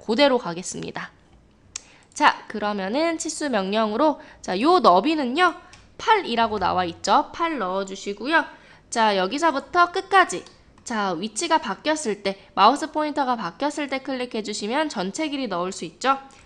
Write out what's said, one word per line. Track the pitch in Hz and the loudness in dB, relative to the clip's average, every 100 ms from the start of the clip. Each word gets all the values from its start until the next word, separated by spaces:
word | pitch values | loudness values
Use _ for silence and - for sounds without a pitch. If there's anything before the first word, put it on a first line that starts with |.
| - | -2
그대로 | 220 285 247 | 4 4 4
가겠습니다. | 175 165 - 170 170 - 180 _ _ _ _ _ _ - - - _ | -2 -10 -10 -10 -10 -10 -12 _ _ _ _ _ _ -18 -18 -20 _
자, | - 294 - - | 2 4 4 -4
그러면은 | 214 208 208 190 262 330 320 | -6 -4 -4 -2 -2 -2 -2
치수 | 320 - 302 | -6 -6 -2
명령으로, | 220 190 214 214 220 311 - - - | -2 0 0 0 2 2 0 -6 -14
자, | - 185 | -6 0
요 | 285 359 | 4 6
너비는요, | 208 180 254 320 247 285 359 - - - - - | 8 6 4 0 0 2 2 0 -10 -20 -20 -4
팔이라고 | - 427 320 233 226 208 | 2 2 2 0 0 0
나와 | 175 175 180 | 0 0 -2
있죠. | 170 196 247 294 | -4 2 2 2
팔 | - 339 285 | -2 -4 -2
넣어주시고요. | 185 190 196 190 202 202 247 320 - - - - _ | -4 -4 -6 -8 -10 -8 0 0 0 -8 -20 -20 _
자, | 233 220 196 | 0 2 2
여기서부터 | 185 285 330 269 - 349 349 | 0 0 0 0 -2 0 2
끝까지, | 381 370 392 339 175 - - _ _ | 0 2 4 4 0 -10 -20 _ _
자, | - 220 202 | -8 -4 -2
위치가 | 160 220 - 339 320 | -2 -6 -4 0 0
바뀌었을 | 226 190 - 214 220 202 | 0 -4 -2 -2 -2 -4
때, | 196 190 - | -4 -6 -4
마우스 | - 202 285 302 | 4 6 4 0
포인터가 | 302 302 294 254 233 | -2 -2 -2 -2 -2
바뀌었을 | 175 - 294 302 285 | -6 -4 -4 -2 -4
때 | 269 | -6
클릭해 | 269 254 247 226 | -6 -6 -6 -6
주시면 | 208 214 208 277 311 | -6 -6 -4 -2 -2
전체 | 214 185 247 311 | -4 -6 -4 -4
길이 | 277 247 | -4 -4
넣을 | 175 180 | -4 -4
수 | 185 | -6
있죠. | 170 - 254 269 - - | -12 -4 -2 -2 -4 -20